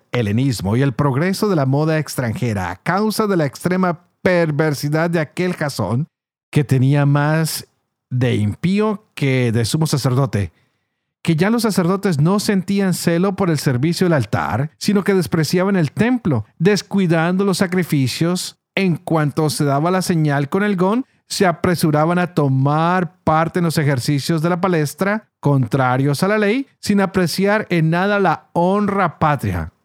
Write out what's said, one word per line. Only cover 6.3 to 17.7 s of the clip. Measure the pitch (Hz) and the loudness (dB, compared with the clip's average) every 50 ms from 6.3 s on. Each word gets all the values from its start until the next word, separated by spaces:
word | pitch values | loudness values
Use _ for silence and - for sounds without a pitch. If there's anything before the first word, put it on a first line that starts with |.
| _ _ _ _ | _ _ _ _
que | - 147 147 | 0 0 0
tenía | - 135 131 123 135 143 143 143 | 2 2 2 4 4 4 4 4
más | 143 143 143 147 151 156 160 160 156 - - - - _ _ _ _ _ _ _ - | 2 2 2 2 2 2 0 0 -2 -6 -8 -12 -16 _ _ _ _ _ _ _ -6
de | - 123 131 123 113 | -4 -2 0 0 0
impío | 107 104 104 - - - 175 190 208 208 220 208 202 _ _ _ | 0 -2 -2 -2 -2 -2 0 0 0 0 0 -2 -4 _ _ _
que | - 147 135 131 131 123 117 | -4 -2 0 0 0 0 0
de | 110 117 117 | 0 0 0
sumo | - - 156 160 | 0 0 -2 0
sacerdote, | 151 - 135 - 135 123 127 139 107 - 104 95 82 - _ _ _ _ _ _ _ _ _ _ _ _ _ | 0 0 0 0 0 0 0 0 0 0 -2 -4 -6 -8 _ _ _ _ _ _ _ _ _ _ _ _ _
que | - - 165 | -2 0 0
ya | 147 185 202 | 2 2 2
los | 233 240 220 | 2 0 0
sacerdotes | 226 180 196 180 170 196 190 196 202 170 135 | 0 0 0 2 2 0 0 0 0 0 2
no | 147 170 196 208 | 2 2 2 0
sentían | - - 208 190 170 - 202 196 196 185 170 | 0 0 0 0 0 -2 -2 0 0 0 -2
celo | - - 175 170 170 185 202 190 | -2 0 0 0 0 0 0 -2
por | - 202 170 | 0 0 0
el | 160 135 | 0 0
servicio | - 147 131 123 135 170 165 - 185 | 0 0 0 0 0 0 0 0 2
del | 180 165 | 2 2
altar, | 143 107 - - 98 76 69 - 113 143 156 - - | 2 0 0 -2 -2 -2 -2 -2 -4 -4 -6 -8 -6
sino | - - 208 202 196 | -2 0 0 2 2
que | - 196 | 2 2
despreciaban | 190 165 - - 165 156 - - 180 180 196 202 | 0 0 0 0 -2 0 0 0 0 0 0 2
el | 180 160 135 | 2 0 0
templo, | - - 208 240 254 240 - 190 139 113 107 - _ - | -2 -2 -2 -2 -2 0 0 0 -2 -2 -2 -6 _ 0
descuidando | 160 196 208 185 - - - 196 190 165 170 165 160 175 185 185 202 | 2 2 2 0 -2 -4 -2 0 0 2 2 0 0 0 0 0 0
los | 202 180 - | 0 0 0
sacrificios. | 208 175 | -2 -2